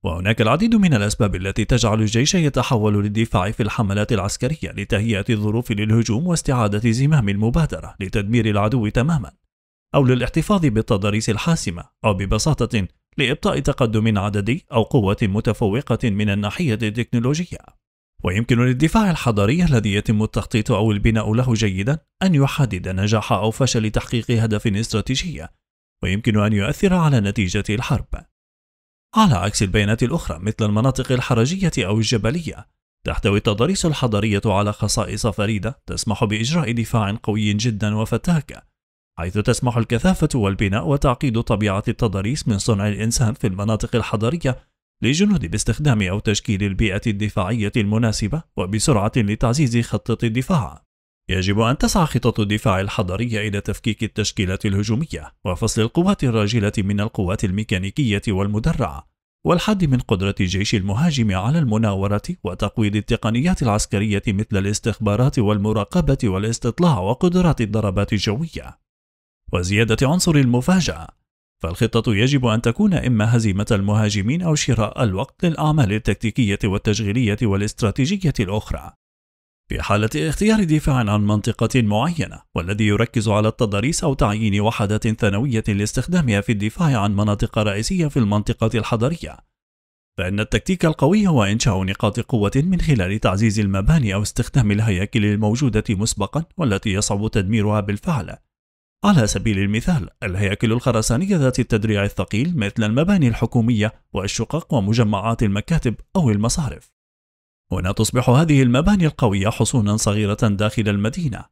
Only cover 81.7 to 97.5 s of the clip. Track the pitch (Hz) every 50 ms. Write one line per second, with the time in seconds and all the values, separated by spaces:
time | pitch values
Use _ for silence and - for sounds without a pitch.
81.7 | - 131 113 104 104 107 131 165 170 160 104 - - - _ _ _ - 82 90
82.7 | 104 104 110 104 101 104 117 - - 117 107 110 101 107 104 110 - - 123 101
83.7 | 101 101 110 143 - - - 156 135 - 143 107 104 107 113 107 98 104 104 110
84.7 | - - 107 98 107 104 - 113 107 - 123 104 101 101 131 147 113 110 - -
85.7 | 104 98 104 107 - 135 120 - 175 180 156 120 104 101 98 - 117 101 104 107
86.7 | - - 175 151 131 110 98 107 101 98 104 104 104 104 - - - 110 107 104
87.7 | 98 101 110 - 190 180 160 147 - 139 113 101 104 104 101 - 117 _ 113 113
88.7 | 113 113 101 - 123 107 117 139 170 - - 73 - - _ _ _ _ _ _
89.7 | _ _ _ _ _ _ _ _ _ - 90 90 98 101 107 - - 107 - -
90.7 | 190 175 - 160 151 - 175 175 190 220 208 185 156 123 101 98 104 117 - 113
91.7 | 95 95 95 95 98 - - 107 101 120 110 - - 110 101 101 - 131 156 185
92.7 | 185 170 160 160 143 113 90 92 101 110 - 113 92 98 113 110 101 110 104 98
93.7 | 98 95 98 135 160 165 123 104 95 101 107 - - - 120 - - - 120 104
94.7 | 101 104 110 113 98 87 101 - - 110 101 104 104 104 110 104 113 127 151 123
95.7 | 104 110 - - 107 92 107 - - - 98 - - 147 165 _ _ - 170 120
96.7 | 98 98 - 113 92 98 107 - 104 101 107 107 - 110 92 92